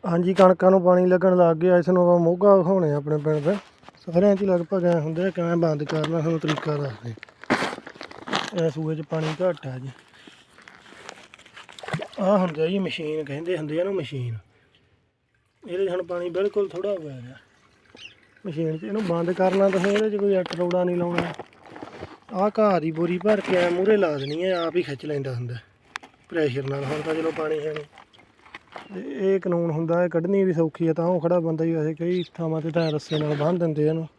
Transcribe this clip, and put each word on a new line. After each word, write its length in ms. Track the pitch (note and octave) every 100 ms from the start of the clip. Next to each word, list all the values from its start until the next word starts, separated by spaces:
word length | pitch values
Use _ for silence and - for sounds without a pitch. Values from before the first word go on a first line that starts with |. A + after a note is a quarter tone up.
ਹਾਂਜੀ, 280 | G3 E3+ F3+
ਕਣਕਾਂ 360 | F#3 F#3 F3+ F#3
ਨੂੰ 120 | F#3+
ਪਾਣੀ 240 | F3 F3+ F3+
ਲੱਗਣ 300 | F3+ F#3 F3+
ਲੱਗ 200 | E3+ D#3+
ਗਿਆ। 200 | F3+ F3
ਇਸ 100 | E3+
ਨੂੰ 140 | F3+
ਆਪਾਂ 160 | F3 F3
ਮੋਗਾ 360 | E3+ F3 G3+ G3
ਵਿਖਾਉਣੇ 340 | E3+ F#3+ D#3+
ਆ 40 | D3
ਆਪਣੇ 200 | D3 D3+
ਪਿੰਡ 260 | D3 D3+
ਦਾ। 100 | D3 G3+ - _ - _
ਸਾਰਿਆਂ 360 | - E3+ G#3 G3
'ਚ 60 |
ਹੀ 40 | G3
ਲਗਭਗ 380 | F3 E3+ F#3+
ਐਂ 160 | F3 E3+
ਹੁੰਦਾ, 300 | D3+ E3 F#3+
ਕਿਵੇਂ 260 | F3+ E3+ E3+
ਬੰਦ 260 | E3 D3+
ਕਰਨਾ, 340 | D3+ D#3 D3+ E3
ਤੁਹਾਨੂੰ 220 | D#3 D#3+
ਤਰੀਕਾ 360 | D#3 D3+ D#3 D3
ਦੱਸਦੇ। 380 | C#3+ A2 A#2+ A2 - _ - - - - - - - - - - - F#3+
ਇਹ 140 | E3
ਸੂਏ 240 | D#3+ D#3 D#3
'ਚ 60 | D3+
ਪਾਣੀ 240 | D#3+ D#3 D#3
ਘੱਟ 240 | F3+ E3 C3+
ਆ 120 | B2+
ਜੀ। 120 | C3+ - _ - - - _ - - - - - - - - - - - - - - D#3+ - -
ਆਹ 180 | F#3+ G3+
ਹੁੰਦਾ 280 | F3+ D3+ D#3+
ਜੀ 120 | G3
ਮਸ਼ੀਨ, 460 | F3+ D3 D3+ D#3
ਕਹਿੰਦੇ 320 | C#3 C#3 E3+ F3
ਹੁੰਦੇ 180 | D#3 D#3
ਆ 40 |
ਇਹਨੂੰ 140 | F#3+
ਮਸ਼ੀਨ। 440 | F#3+ C3+ C#3 A#2+ A2 _ _ _ _ _ _ _ _ _ _ _ _
ਇਹਦੇ 220 | B3+ F3 G3
'ਚ 40 |
ਹੁਣ 120 | F3+
ਪਾਣੀ 280 | F3 F3 F3
ਬਿਲਕੁਲ 380 | F3 G3+ G#3 F#3+
ਥੋੜ੍ਹਾ 260 | E3+ G3+
ਪੈ 260 | F#3+ D#3 C3
ਗਿਆ 160 | A#2+ B2+ _ _ _ _ _ - - _ _ _ G3
ਮਸ਼ੀਨ 300 | D#3 D#3+ D#3
'ਚ। 60 |
ਇਹਨੂੰ 200 | G#3 G#3 G3
ਬੰਦ 260 | E3+ E3+
ਕਰਨਾ 360 | F#3 F#3 F#3+ G3
ਤੁਸੀਂ, 220 | F#3+ F#3+
ਇਹਦੇ 200 | G3+ A3
'ਚ 60 | G#3
ਕੋਈ 220 | G3+ F#3+
ਅੱਟ 160 | F3+ E3+
ਰੋੜਾ 280 | F3 F3+
ਨਹੀਂ 120 | F3+ F3
ਲਾਉਣਾ। 360 | F3 F3 E3+ D3+ - - - - - - - - -
ਆਹ 180 | F#3+ G#3 G#3+
ਘਾਹ 220 | G#3+ F3+
ਦੀ 100 | D#3+
ਬੋਰੀ 260 | D#3+ E3+ F3+
ਭਰ 220 | G3 G#3
ਕੇ 160 | - F#3
ਐਂ 140 | F3
ਮੂਹਰੇ 260 | F3 F#3+ G#3+
ਲਾ 200 | F3 D3
ਦੇਣੀ 260 | C#3 D#3
ਹੈ, 100 | F#3 F3+
ਆਪ 200 | E3 F3
ਹੀ 60 |
ਖਿੱਚ 240 | C#3+ C#3 D3+
ਲੈਂਦਾ 280 | D3 C3+
ਹੁੰਦਾ 200 | B2 A#2+ A#2+ _ _ _ - - _ _
ਪ੍ਰੈਸ਼ਰ 400 | E3+ D3+ B2+ C3+
ਨਾਲ। 140 | C#3
ਹੁਣ 160 | C#3 D3+
ਤਾਂ 120 | D#3
ਚਲੋ 160 | D#3+ D#3+
ਪਾਣੀ 280 | D#3+ D#3 D#3
ਹੈ 140 | D3+
ਨਹੀਂ। 120 | D3+ D3 - - _ _ _ - - _ - -
ਤੇ 60 | F#3+ C4+ C4+
ਇਹ 160 | F#3+ G3
ਕਾਨੂੰਨ 300 | F#3 E3+ E3+
ਹੁੰਦਾ, 320 | D3+ E3 E3+
ਇਹ 40 | F3+
ਕੱਢਣੀ 340 | E3+ F3 G3
ਵੀ 80 | F#3+
ਸੌਖੀ 340 | D#3+ D#3+ - E3
ਆ। 40 |
ਤਾਂ 120 | D#3+ E3+
ਉਹ 140 | F3+
ਖੜਾ 180 | E3+ F3+
ਬੰਦਾ 240 | E3 D#3+
ਹੀ, 80 | E3
ਵੈਸੇ 200 | E3 D3+
ਕਈ 280 | D#3 E3+ F3+ E3+
ਥਾਵਾਂ 260 | - E3 D#3+
'ਤੇ 100 | D#3+
ਤਾਂ 200 | E3 D#3+
ਰੱਸੇ 260 | D3+ - D#3
ਨਾਲ 160 | D3+ D3
ਬੰਨ੍ਹ 220 | D3+ F3+
ਦਿੰਦੇ 260 | E3+ D3+
ਆ 40 | D3+
ਇਹਨੂੰ। 180 | D#3+ D#3+